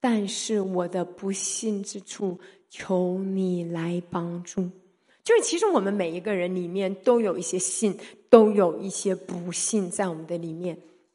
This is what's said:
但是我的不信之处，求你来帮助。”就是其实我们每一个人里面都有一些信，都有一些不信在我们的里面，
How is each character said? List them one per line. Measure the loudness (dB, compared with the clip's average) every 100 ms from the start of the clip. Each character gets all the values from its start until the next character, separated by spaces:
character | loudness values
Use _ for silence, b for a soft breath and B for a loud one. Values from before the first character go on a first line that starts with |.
但 | 0 2 0
是 | -4 -2 -2
我 | 0 -2 -2
的 | -2 -4
不 | -6 -6
信 | -4 -4 -4 -2 -4
之 | -6 -10
处， | -12 -6 -4 -4 B B B
求 | -12 -2 0 2 0
你 | -2 0 0 0
来 | -2 -4 -2 -2 -4
帮 | -4 -4 -6
助。” | -8 -4 -4 -6 _ _ b b
就 | 4 4
是 |
其 | 4 2
实 | 4
我 | 4
们 | 2
每 | 0 -2
一 | -4
个 | -2
人 | 0 0
里 | -2 -4
面 | -2 -2 0
都 | 4 4
有 | 4 0
一 |
些 | -2 -2
信， | -2 0 0 -2 B B 8
都 | 8 8
有 | 6 2 0
一 | -6
些 | -6 -4 -4
不 | -6 -8 -6
信 | -6 -2 -2 -2
在 | -2 -2
我 |
们 | -4 -6
的 | -6
里 | -6
面， | -6 -6 -8 B B B